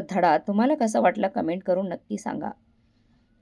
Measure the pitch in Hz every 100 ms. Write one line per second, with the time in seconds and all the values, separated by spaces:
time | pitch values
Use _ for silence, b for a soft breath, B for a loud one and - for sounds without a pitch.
0 | 185 202 175 156 - 202 247 302 226 233
1 | 190 196 196 196 165 180 190 180 196 170
2 | - 208 - - - - _ _ _ _
3 | _ _ _ _